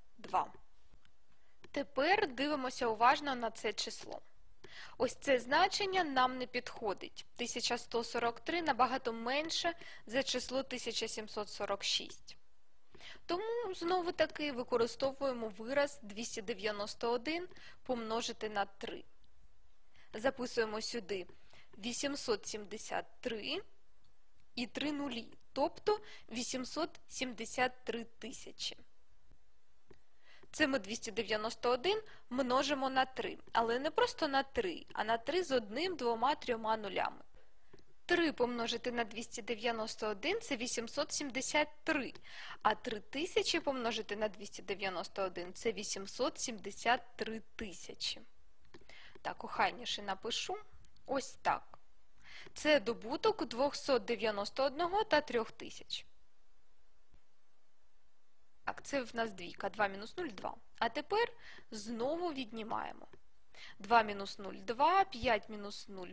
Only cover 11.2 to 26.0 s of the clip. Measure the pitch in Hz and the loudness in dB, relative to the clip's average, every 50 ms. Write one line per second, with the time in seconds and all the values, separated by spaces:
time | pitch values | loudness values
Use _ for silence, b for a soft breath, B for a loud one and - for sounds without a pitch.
11.2 | 214 214 - 220 208 - - - 208 202 202 196 - - - - - - - - | -4 -4 -2 -4 -4 -4 -2 -4 0 0 0 0 2 2 2 2 0 -2 -10 -12
12.2 | - - - - - - - - - - - - - B B B B B B B | -12 -14 -14 -14 -14 -14 -14 -14 -14 -14 -14 -14 -14 B B B B B B B
13.2 | B - 339 370 440 453 466 480 480 381 370 - 339 339 370 370 339 359 359 - | B 0 0 0 2 0 0 0 0 -2 -2 0 2 2 4 4 2 2 2 2
14.2 | 320 320 - - 302 294 262 233 240 - 247 233 233 233 - - 269 269 269 - | 2 2 2 -2 -2 -2 0 -2 -2 2 4 4 4 4 2 2 0 0 2 2
15.2 | 277 269 247 240 226 220 190 220 220 233 277 285 285 285 - - - 202 202 208 | 0 0 0 0 -2 -4 -4 -6 -4 2 4 4 4 4 2 -6 -8 -8 -6 -4
16.2 | 240 - - 233 202 220 233 185 196 214 208 202 208 208 - - 247 233 240 247 | -4 -4 -4 -4 -4 -4 -4 0 0 0 0 0 -2 -4 -4 -2 2 2 2 2
17.2 | 233 311 320 349 359 - B B B B B B B - 254 233 226 220 220 233 | 2 0 0 0 -2 -4 B B B B B B B -2 -2 0 0 0 0 0
18.2 | 240 - 226 - 220 214 214 202 196 202 - - - - 170 - - - - - | 0 0 -4 -4 -4 -2 2 2 0 0 0 -8 -8 -6 -6 -8 -10 -12 -14 -14
19.2 | - - - - - - - - - - - - - b b b b b b 220 | -14 -14 -14 -14 -14 -14 -14 -14 -14 -14 -14 -14 -14 b b b b b b 2
20.2 | 214 269 - - 247 247 - 240 226 220 208 220 220 - - 233 190 - 202 185 | 2 2 2 2 -2 0 2 2 2 2 2 -2 -2 -2 -2 -4 -2 -2 -4 -4
21.2 | 180 - B B B B B B B B B - 196 240 233 - - 277 285 277 | -4 -6 B B B B B B B B B -4 -4 -2 0 2 2 0 0 0
22.2 | - 254 214 202 - - - 208 208 180 208 220 - - - 180 - - - - | 2 2 2 2 0 -4 -6 -6 -6 -6 -8 -6 -4 -2 -2 -2 -2 -4 -8 -6
23.2 | - 247 233 214 220 262 294 392 - - - - - - - - - - - - | -4 -2 -2 -2 -2 -2 -2 -2 -4 -6 -12 -14 -14 -14 -14 -14 -14 -14 -14 -14
24.2 | - - - - - - - 240 247 240 - 254 262 302 302 285 285 277 240 233 | -14 -14 -14 -14 -12 -8 -4 -4 -4 -4 -2 -2 0 0 0 0 -2 -2 -2 -4
25.2 | - - - - - - - 262 285 349 - - - - 415 427 | -6 -8 -12 -12 -12 -4 2 2 2 2 2 2 4 4 4 4